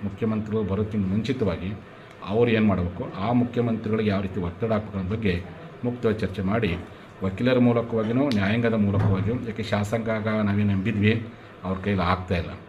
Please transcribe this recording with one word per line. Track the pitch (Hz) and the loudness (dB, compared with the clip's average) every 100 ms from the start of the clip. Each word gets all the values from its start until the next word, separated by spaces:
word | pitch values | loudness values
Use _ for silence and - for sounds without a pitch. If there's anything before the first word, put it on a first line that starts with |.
ಮುಖ್ಯಮಂತ್ರಿಗಳು | 101 98 113 110 104 107 | -8 -4 -2 -2 -2 -2
ಬರೋಕ್ಕಿಂತ | 98 98 104 107 95 | 0 0 0 0 0
ಮುಂಚಿತವಾಗಿ | 101 113 127 101 80 87 107 - - - - - | 0 0 0 0 -2 -4 -8 -12 -20 -20 -16 -4
ಅವ್ರು | 104 120 | 2 4
ಏನು | 110 107 | 6 4
ಮಾಡಬೇಕು, | 90 87 - 131 - | 4 0 -4 -8 -4
ಆ | 101 | 0
ಮುಖ್ಯಮಂತ್ರಿಗಳಿಗೆ | 123 120 123 120 110 107 110 107 | 2 2 0 0 0 -2 0 2
ಯಾವ | 98 | 2
ರೀತಿ | 95 104 | -2 -2
ಒತ್ತಡ | 87 - 113 | -4 -2 0
ಹಾಕಬೇಕು | 107 104 98 | 0 -2 -6
ಅನ್ನೋ | 92 | -4
ಬಗ್ಗೆ | 107 101 85 - - - - 123 | 0 0 0 -4 -14 -16 -6 -6
ಮುಕ್ತವಾಗಿ | 120 113 104 | 0 0 0
ಚರ್ಚೆ | 98 - | -2 -2
ಮಾಡಿ, | 95 110 110 85 - - - - | -2 0 0 -2 -8 -16 -20 -6
ವಕೀಲರ | 95 95 120 127 | -4 0 2 6
ಮೂಲಕವಾಗಿಯೂ | 123 117 113 113 107 120 143 | 6 4 2 0 0 2 2
ನ್ಯಾಯಾಂಗದ | 110 98 110 117 | 2 2 2 2
ಮೂಲಕವಾಗಿಯೂ, | 110 101 98 101 95 98 123 | 2 2 4 2 2 0 -2
ಯಾಕೆ | - 107 | -4 -6
ಶಾಸಕಾಂಗ | 107 104 101 113 110 110 107 | -2 0 0 -2 -2 -2 0
ನಾವೇನು | 107 104 101 104 | 0 2 2 2
ನಂಬಿದ್ವಿ | 98 95 104 104 120 - - - - | 2 0 2 4 2 -2 -14 -20 -12
ಅವ್ರ | 92 92 | -6 -4
ಕೈಲಿ | 98 101 | 0 0
ಆಗ್ತಾ | 87 92 90 87 | 2 0 0 -2
ಇಲ್ಲ | 78 - | -2 -10